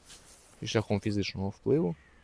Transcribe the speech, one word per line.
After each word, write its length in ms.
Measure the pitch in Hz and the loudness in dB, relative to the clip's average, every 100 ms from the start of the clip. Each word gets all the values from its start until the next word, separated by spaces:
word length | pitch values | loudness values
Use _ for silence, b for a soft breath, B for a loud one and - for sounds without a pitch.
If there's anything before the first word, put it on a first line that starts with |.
| - - - - - - | -16 -16 -16 -20 -20 -10
і 60 | 107 | -2
шляхом 340 | 113 - 101 | 0 2 2
фізичного 480 | 110 101 95 - 98 | 2 0 0 -2 -4
впливу 480 | - - 139 175 165 - - | -2 2 4 2 -4 -12 -20